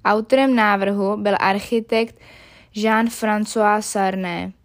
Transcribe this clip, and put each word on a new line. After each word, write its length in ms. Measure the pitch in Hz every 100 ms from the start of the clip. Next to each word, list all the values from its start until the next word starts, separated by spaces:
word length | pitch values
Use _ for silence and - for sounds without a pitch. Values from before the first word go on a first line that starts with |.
| 196
Autorem 500 | 214 220 262 269 240
návrhu 600 | 214 202 196 202 196 214
byl 180 | 202 196
architekt 760 | 185 196 - 233 220 226 226 - - - - - _ 214
Jean-François 1080 | 220 220 233 - 220 214 214 233 208 214
Sarné. 720 | 208 208 190 190 180 170 185 -